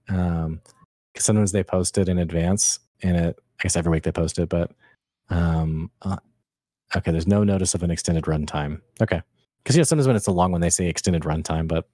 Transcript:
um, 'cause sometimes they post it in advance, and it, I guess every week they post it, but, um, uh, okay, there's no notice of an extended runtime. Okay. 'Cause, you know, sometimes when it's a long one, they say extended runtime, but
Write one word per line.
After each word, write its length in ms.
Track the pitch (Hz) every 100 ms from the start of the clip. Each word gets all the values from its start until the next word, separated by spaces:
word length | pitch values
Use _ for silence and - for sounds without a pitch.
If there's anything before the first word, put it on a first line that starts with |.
| -
um, 520 | 95 90 85 80 80 - _ _ _ _ -
'cause 80 |
sometimes 300 | - 107 101
they 100 | 98
post 340 | 90 92 87 -
it 100 | 92
in 120 | 90
advance, 600 | 82 82 85 104 - - _ _
and 160 | 92 87
it, 220 | 85 - _ -
I 40 |
guess 120 | 95 87
every 160 | 82
week 120 | 80
they 80 | 82
post 280 | 78 82 -
it, 100 | 85
but, 220 | 87 85 - _ _ _ _ -
um, 600 | 87 82 80 80 78 85 -
uh, 160 | 98 95 - _ _ _ _ _ _ 92
okay, 160 | 90
there's 160 | 82 82
no 160 | 104
notice 320 | 104 95 92 90
of 80 |
an 80 | 85
extended 320 | 85 - 82 78
runtime. 560 | 78 - - 104 78 - -
Okay. 200 | 113 85 - _ _ _
'Cause, 120 | - 143
you 40 |
know, 40 |
sometimes 240 | 151 156 135
when 80 | 110
it's 120 | -
a 40 |
long 200 | 87 90
one, 100 | 87
they 80 | 85
say 160 | - 90
extended 360 | - - 85
runtime, 440 | 80 80 - 82 80
but 200 | 82 -